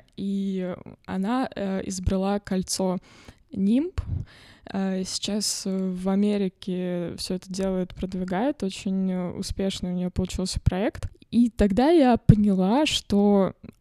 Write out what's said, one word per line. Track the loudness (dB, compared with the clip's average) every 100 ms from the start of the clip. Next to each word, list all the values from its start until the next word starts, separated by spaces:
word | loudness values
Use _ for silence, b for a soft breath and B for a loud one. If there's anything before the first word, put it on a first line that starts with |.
| -12 -8
и | -4 -2 -2 -4 -4 -8 -12 -16 -6
она, | -4 -2 -2 -2 -4
э, | -4 -4 -4
изобрела | -6 -2 0 0 -2
кольцо | -2 -4 -2 -2 -2 -2 B B B B _
нимб. | -2 2 2 0 -4 -6 B B B B B -8
Э, | -4 -2 -2 -4
сейчас, | -6 -4 -4 -4 -4 -4
э, | -2 -2
в | -2 0
Америке | 2 2 2 -2 -4 -6 -4 -4 -4 -6 -8
всё | -6 -6
это | -6
делают, | -4 -2 -2 -4 -6
продвигают, | -6 -4 -4 0 -2 -2
очень, | -6 -4 -4 -2 0
э, | -2 -4 -6
успешный | -6 -2 -2 -2 -4
у |
неё | -4 -2
получился | -2 -2 -4 -4 -2
проект. | 0 0 0 -4 -10 -12 _
И | 2 2
тогда | 4 2 4 6
я | 8 6 6
поняла, | 6 6 6 4 4 2 2
что, | -2 0 2 6 4 2 -2 -16 -20